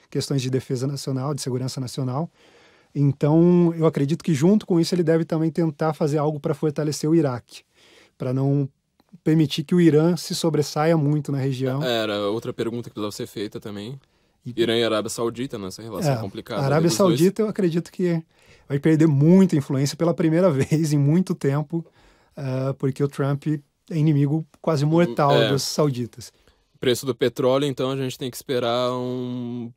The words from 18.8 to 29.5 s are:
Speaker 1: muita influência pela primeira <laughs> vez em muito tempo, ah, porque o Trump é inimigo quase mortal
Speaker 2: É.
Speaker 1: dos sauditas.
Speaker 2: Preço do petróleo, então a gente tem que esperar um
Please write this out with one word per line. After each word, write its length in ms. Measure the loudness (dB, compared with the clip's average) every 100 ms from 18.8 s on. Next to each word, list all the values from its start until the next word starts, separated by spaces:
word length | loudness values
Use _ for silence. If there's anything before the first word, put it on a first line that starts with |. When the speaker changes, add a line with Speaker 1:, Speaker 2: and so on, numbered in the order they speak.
| 2 4 4
Speaker 1:
muita 480 | 4 6 8 6 4
influência 400 | 0 -2 -2 0
pela 160 | -2
primeira 360 | 0 2 4 4
<laughs> 20 |
vez 420 | 2 2 0 2
em 40 | 2
muito 380 | 4 2 2 -2
tempo, 500 | -2 -2 -2 -6 -8 _ _ _ _ -10
ah, 380 | -6 -4 -4 -4
porque 260 | -4 -2
o 40 | -4
Trump 380 | -2 -2 -2 -4
é 500 | -6 -8 _ -8 0
inimigo 480 | 2 4 2 0 -6 _
quase 240 | -2 0 2
mortal 460 | 4 2 2 4
Speaker 2:
É. 160 | 4 4
Speaker 1:
dos 140 | 0
sauditas. 680 | -2 0 0 0 -6 -10 -20 _ _ _ _ _
Speaker 2:
Preço 260 | -2 -2 -2
do 80 |
petróleo, 520 | -2 -2 0 0 0 0
então 240 | -4 -4
a 60 | -4
gente 200 | -6 -8
tem 140 | -10
que 60 | -10
esperar 560 | -6 -4 -2 -2 -2
um 760 | -2 -4 -6 -6 -8 -8